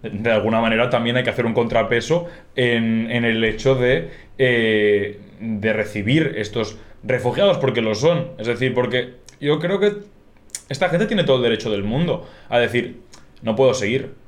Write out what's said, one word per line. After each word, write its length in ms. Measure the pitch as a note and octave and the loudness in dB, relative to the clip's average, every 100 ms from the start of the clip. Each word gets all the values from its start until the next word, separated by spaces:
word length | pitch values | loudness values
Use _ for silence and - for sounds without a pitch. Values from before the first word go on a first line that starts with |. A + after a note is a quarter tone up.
de, 80 | A2 | -8
de 220 | G#2 A#2 | -4 2
alguna 280 | A2 A2 A2+ | 2 2 2
manera 300 | A2+ A2+ A#2+ | 2 2 2
también 260 | B2+ A#2 B2+ | 2 2 0
hay 60 | |
que 80 | B2 | 0
hacer 160 | A#2 A#2 | -2 0
un 80 | |
contrapeso 720 | A2+ A#2 A2+ G#2+ A#2 - E3+ E3+ - - - | 0 2 0 2 0 0 -2 -2 -14 -10 0
en, 520 | B2 A#2 A2+ A2+ A2+ | 2 2 2 0 0
en 160 | A#2+ | 0
el 200 | A#2 A2+ | 0 2
hecho 320 | A2+ A2 C3+ C3 | 0 0 0 2
de, 340 | B2 D3 E3 - - - | 2 2 -2 -14 -20 0
eh, 840 | B2+ A#2+ A2+ G#2+ G#2 G2+ G2+ - - - | 2 2 2 4 4 2 0 -8 -20 -12
de 340 | A2+ G#2+ A2 | -6 -2 -2
recibir 640 | G#2+ G#2 G#2+ G2+ D3+ D3+ E2 | 0 -2 -4 0 2 0 -4
estos 380 | G#2 A#2+ G#2 - - - | -6 -4 -6 -8 -20 -14
refugiados, 540 | - B2 A#2+ B2 G3+ F3+ | -4 -2 -2 2 2 2
porque 240 | C3 A#2 | 0 0
lo 120 | A2+ | -2
son. 380 | G#2 D3+ D#3+ - - | 2 2 2 -4 -6
Es 120 | A2 | -4
decir, 260 | A2+ B2+ | -2 0
porque 400 | A#2+ B2+ B2 B2 - - - | 0 0 -2 -4 -12 -20 -6
yo 200 | C#3+ D#3 | -2 0
creo 180 | F3 G3 | 0 0
que 140 | G#3 G#3 - - - - - - - | 0 -2 -16 -20 -20 -20 -18 -18 -10
esta 180 | C3+ F3+ | -2 0
gente 160 | E3+ | 0
tiene 200 | G#3+ G#3+ | 0 0
todo 120 | C#3+ B2+ | 2 2
el 60 | |
derecho 280 | A#2+ A2 A#2 | 2 0 -2
del 140 | G2+ | -4
mundo 420 | G2 B2+ F3 - - - - | -2 -2 -2 -4 -8 -20 -2
a 100 | A#2+ | 0
decir, 440 | A2+ A#2 F2+ - - - - - | 2 0 -4 -12 -20 -20 -20 -8
"No 120 | A2+ | -4
puedo 200 | G#2+ C3+ | 2 2
seguir". 400 | F#2 G2+ C3 E3 - | 2 -2 -2 -6 -16